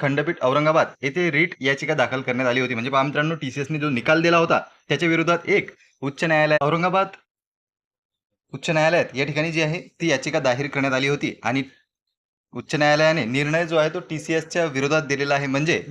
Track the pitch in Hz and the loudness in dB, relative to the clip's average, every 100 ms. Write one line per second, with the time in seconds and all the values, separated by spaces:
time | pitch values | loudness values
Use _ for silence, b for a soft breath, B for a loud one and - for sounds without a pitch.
0 | 143 143 151 170 127 139 151 156 123 - | 0 0 0 0 0 2 4 4 2 -2
1 | 139 170 175 147 175 - 131 139 156 147 | -4 -2 0 2 0 -2 -2 -2 -2 0
2 | 117 131 135 123 127 123 127 117 123 135 | 0 -2 -4 -2 0 0 -2 -2 -2 0
3 | 143 147 151 160 135 143 139 156 151 120 | 0 0 -2 -4 -6 -6 -6 -4 -2 -2
4 | 120 160 170 170 165 165 - B - 143 | 0 2 4 4 4 0 -2 B -4 0
5 | 165 165 165 170 - 190 - - b _ | 2 2 2 0 0 -2 -2 -12 b _
6 | 135 - 170 156 151 151 147 165 180 190 | -8 -4 0 2 4 2 2 0 0 0
7 | 190 - _ _ _ _ _ _ _ _ | -2 -6 _ _ _ _ _ _ _ _
8 | _ _ _ _ _ 143 - 160 160 170 | _ _ _ _ _ -8 -2 2 4 2
9 | 127 123 147 151 165 160 151 170 - - | 0 -2 -2 -2 -2 0 -2 -4 -10 -4
10 | 170 131 147 151 135 123 143 139 135 131 | -2 0 0 0 0 0 -2 -2 0 0
11 | 139 139 139 - 113 135 131 _ _ _ | 0 -2 -4 -4 -4 -4 -4 _ _ _
12 | _ _ _ _ _ 123 - 151 151 147 | _ _ _ _ _ -14 -6 2 4 4
13 | 156 160 113 131 147 160 170 160 156 175 | 4 2 0 -2 0 -2 0 0 0 -2
14 | 175 156 151 160 156 175 165 135 139 156 | -8 -8 -2 -4 -2 -2 -2 -2 0 0
15 | 143 139 143 143 139 135 160 113 147 | 0 -2 0 0 0 0 0 0 -4